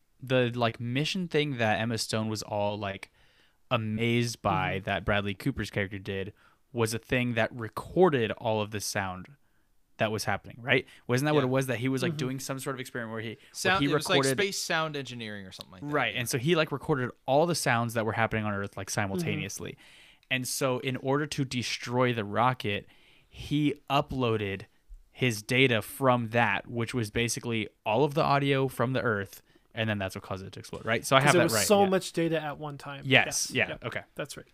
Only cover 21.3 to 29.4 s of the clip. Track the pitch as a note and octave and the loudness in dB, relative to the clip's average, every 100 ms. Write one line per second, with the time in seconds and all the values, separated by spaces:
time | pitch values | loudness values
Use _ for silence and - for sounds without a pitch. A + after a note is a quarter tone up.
21.3 | - C3 B2 - - - B2 B2 A#2 G2+ | -4 -4 -4 -4 -6 -2 2 2 0 -2
22.3 | G#2 B2 B2+ G#2+ G2+ - - _ _ _ | 2 2 2 -2 -4 -6 -20 _ _ _
23.3 | - - D3 D3 - - C#3 C#3+ C3+ A#2+ | -12 -4 0 0 -2 -2 -2 0 0 0
24.3 | A2 G2 G2 - _ - - _ - B2+ | 0 -2 -6 -10 _ -20 -20 _ -2 0
25.3 | G#2 - B2+ C3+ A2+ - - C3+ B2 A2+ | 0 0 4 6 4 -2 0 4 4 2
26.3 | A#2 A2 G2 - A#2 A2+ B2+ G#2+ A#2 A#2 | 2 2 0 -2 -4 -2 -2 -2 0 0
27.3 | - A#2 A2+ G2+ _ A#2 A2 D3 C#3+ C#3 | -2 -2 -2 -4 _ 0 2 2 2 4
28.3 | C#3 C#3 C3+ C3+ - B2 B2+ B2 G2+ F#2+ | 4 4 2 0 0 0 0 0 0 -4
29.3 | - | -10